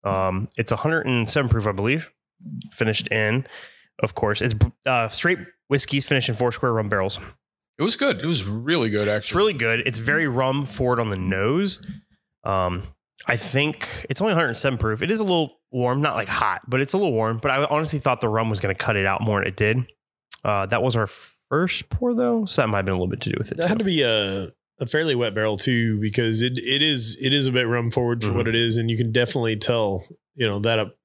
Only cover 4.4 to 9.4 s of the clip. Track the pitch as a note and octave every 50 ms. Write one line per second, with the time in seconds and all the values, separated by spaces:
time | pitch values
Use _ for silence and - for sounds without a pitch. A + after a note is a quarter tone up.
4.4 | - B2 A2 G#2 - A#2+ - _ _ C3 B2+ A#2+ A2+ A2 - - - E3+ F#3 -
5.4 | F3 - _ _ _ _ C#3 C#3 - - - C#3 C3 - D3+ C3 A#2 - A#2 G#2
6.4 | B2 A#2+ A2+ - - B2+ A#2 A2+ G#2+ G#2 G#2+ G2+ F#2+ G2 - - - - - _
7.4 | _ _ _ _ _ _ _ - D3 G#3+ A3+ - C#4 C#4+ G#3 F3 - D#3 E3+ C3
8.4 | G2 G2 G#2 A2+ A#2 C#3+ E3+ E3+ A#2+ A2 G#2 G#2 G#2 G#2 G#2 A2 G#2 - - E3+